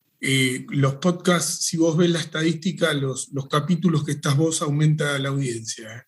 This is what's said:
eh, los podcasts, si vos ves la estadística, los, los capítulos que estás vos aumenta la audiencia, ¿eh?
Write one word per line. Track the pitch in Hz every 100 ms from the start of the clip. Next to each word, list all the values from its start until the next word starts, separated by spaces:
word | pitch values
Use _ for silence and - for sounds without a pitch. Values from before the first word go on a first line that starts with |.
| _ _
eh, | 139 135 131 127 -
los | 143 135
podcasts, | 135 180 175 - 175 156 - -
si | 165
vos | 165 160
ves | 175
la | 170
estadística, | 147 156 160 160 190 160 170
los, | 147 135 131 -
los | 135 131
capítulos | 151 143 175 185 151
que | -
estás | 143 - 139
vos | 160 156
aumenta | 160 147 156 151 147 139
la | 135
audiencia, | 139 135 117 110 - 110
¿eh? | 117